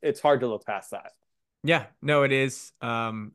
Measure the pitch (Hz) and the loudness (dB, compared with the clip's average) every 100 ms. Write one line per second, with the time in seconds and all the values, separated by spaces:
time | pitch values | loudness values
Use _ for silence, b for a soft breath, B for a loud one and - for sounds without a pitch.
0 | 151 143 147 139 123 104 - 101 - 95 | -4 2 4 4 2 -4 -6 -8 -8 -14
1 | - _ _ _ _ _ 143 165 - _ | -16 _ _ _ _ _ 0 0 0 _
2 | 143 147 139 135 135 - - _ 120 117 | 0 2 4 2 0 -4 -18 _ -6 -4
3 | 113 110 107 | -4 -6 -10